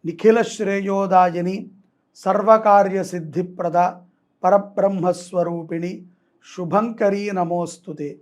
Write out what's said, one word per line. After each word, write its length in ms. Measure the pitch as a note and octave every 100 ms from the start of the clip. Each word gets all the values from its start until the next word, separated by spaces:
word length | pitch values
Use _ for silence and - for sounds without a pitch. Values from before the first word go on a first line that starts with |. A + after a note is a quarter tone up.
నిఖిల 340 | E3 E3 G#3+ A3+ G#3
శ్రేయోదాయిని 1040 | - G3 G3 G3 G3 G3 F#3 F3+ E3+ F3 F#3+ - - _ _ _ _
సర్వకార్య 760 | F#3+ G3+ G#3 A3 A3 G3+ G3 F#3+ F#3
సిద్ధిప్రద 680 | F3 D#3 C#3+ F3+ - E3+ E3+ F3+ - _ _ _ _
పరబ్రహ్మస్వరూపిణి 1500 | F#3 G3 G3 - G3 F#3+ F3+ F3 - F3+ E3+ E3+ E3 E3 E3+ - - _ _ _ -
శుభంకరీ 720 | - F3 F#3+ A3+ A3+ G3+ G3+ G#3 F#3+
నమోస్తుతే. 720 | F3 F3 E3+ - - D3+ D3 C#3+